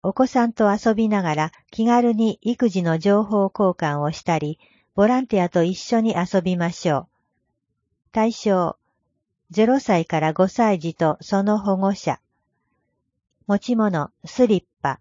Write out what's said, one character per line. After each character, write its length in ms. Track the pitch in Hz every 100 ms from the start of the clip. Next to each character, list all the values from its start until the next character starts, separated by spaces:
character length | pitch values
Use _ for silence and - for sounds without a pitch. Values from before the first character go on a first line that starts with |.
お 80 | 196
子 140 | - 262
さ 200 | 262 233
ん 60 |
と 160 | - 208
遊 240 | 208 233 214
び 120 | 220
な 140 | 208
が 120 | 175 151
ら 160 | 156 _ _
気 160 | - 226
軽 260 | 240 240
に 280 | 220 220 -
育 260 | 214 240 240
児 140 | 185
の 160 | 170 160
情 240 | 196 202
報 300 | 208 208 196 -
交 140 | 196
換 300 | 180 156 147
を 100 | 147
し 140 | 160
た 120 | - 160
り、 220 | 147 156 _ _ _ -
ボ 100 | 208
ラ 140 | 254
ン 80 | 262
テ 80 | 202
ィ 80 |
ア 40 | 175
と 140 | 180
一 140 | 170 185
緒 240 | - 226
に 160 | 226 180
遊 260 | 180 196
び 140 | 175 180
ま 160 | 170
し 180 | 170 175
ょ 80 | 139
う。 80 | - _ _ _ _ _ _ _ _ _ _
対 220 | - 220
象。 440 | 226 214 185 170 - _ _ _ _ _ _ _
ゼ 160 | 190 220
ロ 120 | 269
歳 260 | - 180
か 140 | 165 160
ら 140 | 156
五 160 | 156 190
歳 320 | - 226 190
児 140 | 165
と 240 | - 160 -
そ 240 | - 196
の 120 | 202 214
保 180 | 202 190
護 180 | 190
者。 260 | 202 - - _ _ _ _ _ _ _ _ _ _ _ _ -
持 140 | 202
ち 160 | - 233
物、 340 | 214 165 143 _
ス 240 | - - 240
リ 120 | 190
ッ 40 | _ _
パ。 160 | 139 131